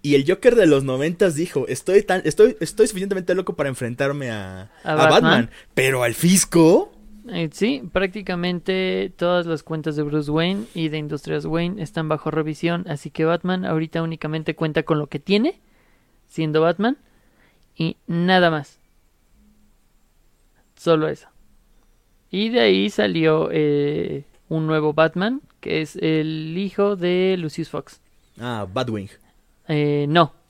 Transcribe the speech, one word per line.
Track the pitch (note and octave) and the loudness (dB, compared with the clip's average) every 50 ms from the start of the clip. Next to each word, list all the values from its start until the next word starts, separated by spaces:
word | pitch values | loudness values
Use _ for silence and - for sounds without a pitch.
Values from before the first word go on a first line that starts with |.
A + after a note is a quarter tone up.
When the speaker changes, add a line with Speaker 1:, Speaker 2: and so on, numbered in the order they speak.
Speaker 1:
Y | - D3 D3 | 0 4 2
el | C#3 C#3 | 4 4
Joker | C#3+ F#3+ - - B3+ A#3+ | 2 -2 4 4 6 6
de | A#3 G3 | 8 6
los | D#3+ D3 C3+ C3+ | 6 6 4 2
noventas | C3+ B2+ C3 C#3+ E3 F3 - G#3 F#3 D#3 | -2 -2 -2 -2 -4 0 0 0 0 2
dijo, | C#3 E3+ F3+ - C#3+ B2 | -2 -6 -4 -2 -4 -4
"Estoy | - B2 - - - F#3 G3 - | -2 -6 -6 -2 2 2 2 4
tan, | - F#3 F#3 - | 2 -2 0 0
estoy, | D#3 D3 - G#3+ B3 B3 - | -2 4 6 4 4 6 0
estoy | E3 - - - A3 | -8 -8 0 0 0
suficientemente | - G#3+ F3+ F#3+ G3+ G3 F#3+ F3 F3 F3+ | 0 0 -6 -6 -4 -4 -4 -2 0 -2
loco | F#3 F#3 - F3 | -2 -2 -4 -4
para | - D3 C#3 | -4 -4 -4
enfrentarme | C3 - B2+ A#2 A#2+ A#2+ C#3 C#3 C#3+ D3 C3+ B2 | -4 -6 -6 -8 -4 -4 -4 -4 -2 -4 -6 -6
a, | A2+ G#2+ G2 F#2 F#2 F#2 F#2+ - _ - - | -6 -8 -8 -10 -12 -14 -16 -18 _ -12 -6
Speaker 2:
¿A | E3 | -4
Speaker 1:
a | D#3 | 0
Speaker 2:
Batman? | D#3 D#3+ D#3 | 2 4 6
Speaker 1:
Batman, | D3+ G3+ A#3+ D#3+ F3 A3 A#3+ - - - - _ _ | 6 6 6 4 4 2 2 -2 -8 -20 -20 _ _
pero | - B2+ C3 C3+ B2+ B2 | 0 0 0 0 0 0
al | A#2 A2+ | -2 -2
fisco." | - D#3+ F3 F#3+ F#3 - - - E3+ E3 D#3 F#3 C#4 G4 - _ - - - - - - A#3+ | 2 4 4 4 4 2 2 4 6 6 8 6 4 2 0 _ -20 -20 -20 -20 -20 -16 -8
Speaker 2:
Eh, | G3 E3+ E3 D#3 | -6 -4 -4 -6
sí, | - - G3 A3+ C#4 C4 A#3 E3+ | -2 -2 -2 -2 -2 -4 -8 -4
prácticamente | - F#3 G3 F#3+ F#3 A3 F#3+ - F#3 F3 F3 F3+ F3+ F3 E3+ - F#3+ F#3+ F#3+ F#3 F#3 F#3+ G3 G3 - | -2 -2 -2 -2 -4 -8 -8 -6 -6 -4 -2 -4 -4 -4 -4 -4 -2 -2 -2 -2 -2 -4 -4 -6 -6
todas | - F3 F3 F3+ F3+ E3+ | -4 -2 0 0 0 0
las | E3+ D#3+ D3 - | -2 -6 -6 -6
cuentas | - D#3+ D#3 D3 D#3+ D3+ | -8 -8 -6 -4 -4 -4
de | D3 | -4
Bruce | D3+ D3 D3 D3+ D3 C#3+ | -4 -2 -2 -2 -2 0
Wayne | D3 D#3+ E3 F3+ G3 G3+ A3 - - | 0 0 0 0 -2 -4 -8 -10 -6
y | E3+ D#3+ D#3 | -4 -4 -4
de | D3 | -4
Industrias | D#3 D3+ D3 D#3 C#3+ - D#3 D#3 D3+ D3 | -6 -6 -6 -8 -8 -6 -6 -6 -6 -4
Wayne | D#3+ D#3 E3 E3+ F3 F#3+ G3+ | -4 -2 -2 -2 -2 -4 -8
están | D#3+ D3 - E3+ D#3+ D#3 | -10 -8 -6 -6 -4 -4
bajo | D#3+ D3 - D#3+ | -4 -4 -4 -4
revisión, | D3+ D#3+ D#3 D#3 D#3 - - E3 E3+ E3+ - F3+ | -2 -2 -4 -4 -6 -4 -2 -2 -2 -2 -4 -8
así | D#3 C#3+ - D3+ | -10 -10 -10 -12
que | _ - D#3+ | _ -2 0
Batman | D#3+ E3+ E3+ - F3+ F#3 F#3 F#3 | 0 0 0 -2 -4 -4 -4 -4
ahorita | - E3 D#3+ D#3+ D#3 - E3 | -2 -2 -2 -4 -4 -4 -4
únicamente | E3 E3 E3 - - D#3 D#3 D#3+ D#3 E3+ D#3 | -4 -4 -6 -8 -8 -6 -6 -6 -4 -6 -4
cuenta | - E3 D#3 D3 E3 D3+ | -2 -4 0 0 -2 0
con | - E3 D3+ | 0 0 -2
lo | D3 - | -2 -6
que | - C#3+ | -8 -10
tiene, | _ - F#3+ G#3+ A#3 E4 G4 _ _ _ _ _ _ _ _ _ _ _ _ _ _ _ | _ 0 2 2 2 0 -4 _ _ _ _ _ _ _ _ _ _ _ _ _ _ _
siendo | _ - D#3+ D#3 D3+ D#3 | _ -4 -4 0 2 2
Batman, | D#3+ E3+ F3 F3 G3+ A#3 C#4+ _ _ _ _ _ _ _ _ _ _ _ _ _ _ _ _ | 2 2 2 0 0 -2 -2 _ _ _ _ _ _ _ _ _ _ _ _ _ _ _ _
y | _ D#3+ E3 - _ _ | _ -6 -6 -6 _ _
nada | - E3 E3+ F3 F3+ F#3+ F#3 F3+ E3+ | -6 -4 -2 2 4 4 4 4 4
más. | D#3+ D3+ C#3 - _ _ _ _ _ _ _ _ _ _ _ _ _ _ _ _ _ _ _ _ _ _ _ _ _ _ _ _ _ _ _ _ _ _ _ _ _ _ _ _ _ | 2 0 -6 -10 _ _ _ _ _ _ _ _ _ _ _ _ _ _ _ _ _ _ _ _ _ _ _ _ _ _ _ _ _ _ _ _ _ _ _ _ _ _ _ _ _
Solo | _ - E3+ E3 D#3 D#3 D#3 | _ 0 2 2 2 2 -2
eso. | C#3+ - - _ _ _ _ _ _ _ _ _ _ _ _ _ _ _ _ _ _ _ _ _ | -4 -8 -14 _ _ _ _ _ _ _ _ _ _ _ _ _ _ _ _ _ _ _ _ _
Y | - F#3+ G#3+ A3+ | -4 -4 -2 0
de | A#3 A#3+ | 2 2
ahí | A#3 G#3+ F#3+ F#3+ G3 G#3 | 4 4 4 4 2 0
salió, | - - G#3+ G3+ F3 E3 D#3+ D#3+ D#3 D#3 D#3+ - | 0 0 0 0 0 2 2 2 2 2 0 0
eh, | - D#3+ D3+ D3 D3 C#3+ C#3+ C#3+ D3 D3 - - D3 C#3 D3 _ _ _ _ _ | 0 0 2 2 2 2 0 0 -2 -4 -4 -6 -6 -10 -12 _ _ _ _ _
un | D#3+ D#3+ D#3 | -4 -4 -2
nuevo | D#3 D#3 D3+ D3+ D3+ D3+ | 0 0 0 0 0 2
Batman, | D#3 D#3+ D#3+ - F3 F#3 A3 B3+ C#4 - _ _ _ | 2 2 2 2 -2 -2 -2 -4 -6 -10 _ _ _
que | - - - D#3+ | -8 -4 -4 -4
es | D#3 D3 - | -4 -4 -8
el | - - D#3+ D#3+ D#3 D#3 D#3 D#3+ D#3 D#3 D#3+ D#3+ | -4 -2 0 0 0 0 -2 -6 -8 -8 -8 -6
hijo | F3+ G3+ F#3+ - - G3+ G3+ G#3 | -6 -6 -6 -2 0 0 0 0
de | F#3 E3+ F3+ F3+ F3+ F#3 F#3+ F#3+ F3+ | 0 -2 0 0 2 2 0 0 0
Lucius | E3 D3+ - - D#3+ - | -4 -6 -6 -8 -10 -8
Fox. | - E3 - - - _ _ _ _ _ _ _ _ - | -8 -10 -10 -12 -20 _ _ _ _ _ _ _ _ -12
Speaker 1:
Ah, | A2+ B2 A#2+ A2 G2+ F#2 | -8 -8 -6 -6 -8 -6
Batwing. | F#2 C3 C3 B2 A2 G#2 F#2+ G2 - _ _ _ _ _ _ _ _ _ _ - | -4 -4 -4 -2 -4 -6 -8 -10 -16 _ _ _ _ _ _ _ _ _ _ -4
Speaker 2:
Eh, | D#3 D3 D3 D3 D3 D3 C#3+ C#3+ | -2 0 0 0 0 0 0 2
no. | D3+ F3 E3 C#3+ - _ _ | 4 2 2 2 0 _ _